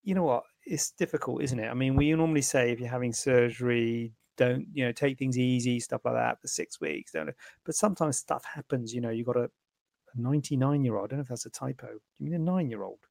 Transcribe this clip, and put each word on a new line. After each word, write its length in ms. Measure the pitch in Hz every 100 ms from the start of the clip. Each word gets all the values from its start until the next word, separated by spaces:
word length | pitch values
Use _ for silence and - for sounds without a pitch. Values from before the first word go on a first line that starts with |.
you 100 | 208
know 100 | 185
what? 200 | 160 120 - _ -
It's 260 | 160 -
difficult, 500 | - 170 147 - -
isn't 160 | 135 123
it? 100 | 110
I 40 |
mean, 220 | 120 131 135
we 160 | 147
normally 280 | 160 165 151
say 300 | 131 135 120
if 80 | 120
you're 100 | 123
having 240 | 123 123
surgery, 960 | 113 - 127 120 117 123 120 117 117 117 - _ -
don't, 320 | 123 127 -
you 100 | 143
know, 80 | 123
take 260 | 120 143 131
things 200 | 135 123
easy, 420 | 127 127 120 120
stuff 220 | - -
like 120 | 123 117
that 260 | 120 120
for 60 | -
six 340 | - - -
weeks. 320 | 78 76 -
Don't, 160 | 80 76 - - _
but 120 | - -
sometimes 420 | 208 185 156 135
stuff 260 | - -
happens, 500 | - 151 - 131 113
you 60 | 123
know, 120 | 117
you've 160 | 113 117
got 100 | 120
a, 60 | 120
a 680 | _ _ _ _ _ _ 120
ninety-nine-year-old. 920 | 123 147 139 139 135 147 127 104 104
I 20 |
don't 120 | 139
know 40 |
if 60 | 131
that's 160 | 120 117
a 40 |
typo. 380 | - 131 131 117
You 380 | 110 _ _ 147
mean 80 |
a 60 | 170
nine-year-old? 600 | 165 185 147 110 95 98 _